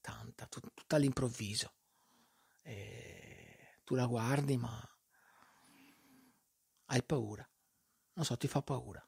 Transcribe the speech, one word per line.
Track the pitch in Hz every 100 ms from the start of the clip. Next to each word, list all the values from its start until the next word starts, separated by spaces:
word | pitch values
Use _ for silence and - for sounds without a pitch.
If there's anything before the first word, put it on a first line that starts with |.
tanta, | - 110 113 - -
tut-, | - -
tutta | - - 151
all'improvviso. | 139 131 127 - 104 107 - _ _ _ _ _ _ _ _ _
E | - 104 101 - - - - - - - - - -
tu | 131
la | 123
guardi, | 120 113 139 139 131
ma | 117 117 - - _ _ - - - - - - - - - - - _ _ _ _ _ -
hai | 127
paura. | - 147 107 107 - _ _ _ _ _ _ -
Non | 156
so, | 120
ti | 139
fa | 143
paura. | - 123 120 92